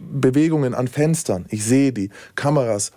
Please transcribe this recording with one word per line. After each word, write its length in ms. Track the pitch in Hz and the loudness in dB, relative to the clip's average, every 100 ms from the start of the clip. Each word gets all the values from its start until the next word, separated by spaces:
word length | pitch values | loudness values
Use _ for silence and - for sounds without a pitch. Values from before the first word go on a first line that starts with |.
| - | -8
Bewegungen 600 | 139 131 139 160 160 127 | 0 2 4 2 2 0
an 120 | 117 127 | -2 -4
Fenstern. 600 | 147 156 160 - 92 90 | 0 0 0 -2 -4 -4
Ich 160 | 107 | -6
sehe 280 | 107 135 139 | 2 2 2
die. 180 | 113 95 - - | 0 -6 -8 -14
Kameras, 580 | - 117 151 117 104 - | -4 0 0 0 -2 -4